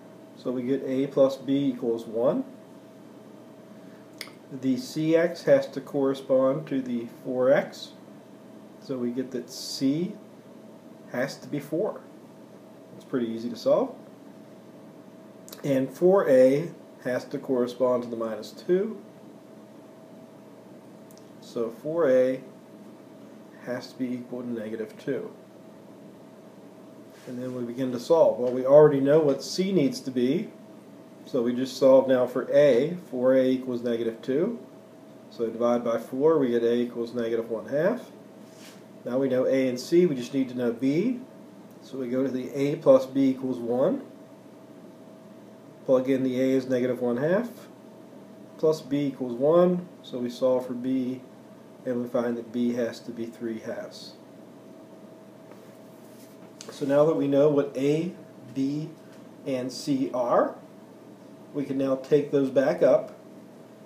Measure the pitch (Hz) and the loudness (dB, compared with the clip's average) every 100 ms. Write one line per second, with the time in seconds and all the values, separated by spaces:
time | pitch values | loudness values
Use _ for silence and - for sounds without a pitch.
0 | - - - - 131 127 123 135 135 131 | -20 -20 -20 -12 -8 -6 -2 -4 -2 -4
1 | 139 147 135 - 127 139 143 120 123 113 | 0 4 2 2 -2 0 0 -2 -2 -2
2 | 113 110 127 247 262 - - - - - | -4 -2 0 0 -4 -12 -20 -20 -20 -20
3 | - - - - - - - - - - | -20 -20 -20 -20 -20 -20 -20 -20 -20 -20
4 | - - - - - 135 131 123 - 156 | -20 -20 -20 -20 -18 -6 -2 -2 -4 -4
5 | 156 165 175 170 - 139 - - 131 143 | 0 2 2 0 4 4 2 -10 -6 -2
6 | 135 135 - 131 131 151 151 135 127 120 | -2 -2 0 2 2 -2 -4 -6 -4 -6
7 | 117 - 135 127 127 151 - - - - | -8 -12 -8 0 2 2 0 -8 -18 -20
8 | - - - - - - - - - 131 | -20 -20 -20 -20 -20 -20 -20 -16 -10 -6
9 | 120 120 127 123 - - - - 135 151 | -4 -4 -6 -8 -10 -14 -12 -2 0 0
10 | 180 - - - - - - - - - | -4 -8 -18 -20 -20 -20 -20 -20 -20 -20
11 | - 123 139 - 131 143 - 160 214 - | -10 -6 -6 -8 -10 -10 -6 -6 -6 -8
12 | - - - - - - - - - - | -16 -20 -20 -20 -20 -20 -20 -20 -20 -20
13 | - 135 113 113 117 113 135 156 269 - | -8 -6 -4 -6 -8 -4 0 0 0 -8
14 | - - - - - - - - - - | -20 -20 -20 -20 -20 -20 -20 -20 -20 -20
15 | - - - - - - 151 135 131 - | -20 -20 -20 -20 -20 -8 -2 -2 -2 0
16 | 180 196 - 131 131 143 175 - - - | 4 4 6 6 6 4 -2 -12 -20 -12
17 | 127 123 - 139 131 127 120 - 127 123 | -6 -6 -6 -10 -4 -2 -2 -2 0 0
18 | 117 113 113 107 107 - - 180 220 220 | -4 -8 -8 -8 -12 -10 -2 -2 -2 -8
19 | - - - - - - - - - - | -18 -20 -20 -20 -20 -20 -20 -20 -20 -20
20 | - - - - - - - - - - | -20 -20 -20 -20 -20 -20 -20 -20 -20 -20
21 | - - - - - 123 113 117 147 165 | -20 -20 -20 -20 -10 -6 -6 -6 -6 0
22 | 147 127 127 131 - - - - - - | 2 4 2 -2 -10 -20 -20 -20 -20 -20
23 | - - - - - - - 127 - - | -20 -20 -20 -20 -20 -16 -10 -10 -12 -8
24 | 127 123 120 127 123 113 107 110 107 - | -8 -8 -10 -10 -8 -8 -8 -8 -10 -10
25 | - 123 87 - - - - - - - | -6 -6 -8 -16 -20 -20 -20 -20 -20 -20
26 | - - - - - - - - - - | -20 -20 -20 -20 -20 -20 -20 -20 -20 -20
27 | - - - 123 127 127 120 120 131 120 | -20 -20 -14 -12 -10 -8 -8 -6 -4 -4
28 | - 165 139 107 123 127 127 147 151 139 | 8 10 10 6 0 0 8 10 10 8
29 | 139 151 151 135 - - 190 190 135 120 | 4 6 4 0 -2 -4 0 2 2 0
30 | - 127 123 160 220 - - - - - | -4 0 2 0 -4 -12 -20 -20 -20 -20
31 | - - - 139 117 123 131 - 135 131 | -20 -20 -6 -2 0 -2 -4 2 6 8
32 | 127 127 123 131 - 143 147 120 147 180 | 6 2 0 -2 0 4 6 6 2 -4
33 | - 127 127 131 131 127 127 120 120 117 | -8 0 4 4 4 0 -2 -6 -4 -4
34 | 113 110 - 135 196 233 - - - - | -4 -6 -4 -2 -2 -4 -12 -20 -20 -20
35 | - - - - 113 113 120 120 117 113 | -20 -20 -18 -8 -6 -2 0 0 0 -4
36 | 117 131 151 160 131 120 117 120 120 120 | -4 0 2 2 2 2 2 0 -2 -6
37 | 117 120 117 117 113 110 110 139 180 247 | -8 -6 -4 -4 -4 -8 -4 -2 -2 -2
38 | - - - - - - - - - - | -8 -20 -20 -20 -20 -20 -20 -20 -20 -16
39 | 123 127 135 127 127 135 131 120 - 175 | -6 -2 0 0 2 0 0 -2 0 4
40 | 175 131 120 135 123 123 120 113 131 151 | 4 2 -4 -4 -4 -2 -4 0 0 0
41 | 226 240 - - - - - - - 131 | 0 -4 -10 -20 -20 -20 -20 -20 -14 -10
42 | 123 127 131 127 123 143 139 151 - 131 | -6 -2 -2 -4 -6 -4 -2 2 6 4
43 | - 139 135 127 131 117 117 123 147 277 | 4 0 0 0 -4 -6 -4 0 0 -2
44 | - - - - - - - - - - | -8 -20 -20 -20 -20 -20 -20 -20 -20 -20
45 | - - - - - - - - - 127 | -20 -20 -20 -20 -20 -20 -20 -8 0 2
46 | 131 131 131 123 131 131 123 127 127 120 | 2 0 0 0 0 0 0 -2 -2 -2
47 | 123 120 147 190 240 - - - - - | -2 -2 0 0 -2 -10 -20 -20 -20 -20
48 | - - - - - - 156 156 127 143 | -20 -20 -20 -20 -20 -2 0 0 -2 -2
49 | 143 - 127 120 139 170 180 180 175 - | -2 -4 -6 -2 2 4 4 2 -6 -16
50 | - 131 123 - 131 127 127 120 127 131 | -12 -8 -8 -2 0 0 -2 -6 -4 -2
51 | 123 127 - - - - - - - 123 | -4 -8 -14 -20 -20 -20 -20 -12 -6 -6
52 | 120 127 120 117 113 123 120 120 113 - | -4 -2 -2 -4 -6 -2 -2 -2 -4 -6
53 | - 113 113 - 117 110 117 104 104 - | -12 -10 -10 -8 -8 -8 -10 -10 -12 -16
54 | - - - - - - - - - - | -20 -20 -20 -20 -20 -20 -20 -20 -20 -20
55 | - - - - - - - - - - | -20 -20 -20 -20 -20 -20 -20 -20 -20 -20
56 | - - - - - - - - 139 143 | -20 -20 -20 -20 -20 -20 -18 -8 0 4
57 | 156 147 139 139 151 139 135 127 139 156 | 4 2 2 4 4 4 -2 -2 0 0
58 | 180 - - - - 120 135 147 156 - | -2 -10 -18 -20 -12 -6 -4 -4 -8 -14
59 | - - - - - 127 131 - - 135 | -20 -20 -20 -14 -8 -6 -6 -8 -4 -2
60 | 135 - 151 175 294 - - - - - | -2 -2 0 2 0 -4 -18 -20 -20 -20
61 | - - - - - 147 135 135 135 131 | -20 -20 -20 -20 -12 -8 -6 -4 -2 -2
62 | - 147 143 143 131 127 135 175 143 143 | 2 2 2 0 2 2 2 4 4 4
63 | - - - - - - - - | 0 -14 -20 -20 -20 -20 -20 -20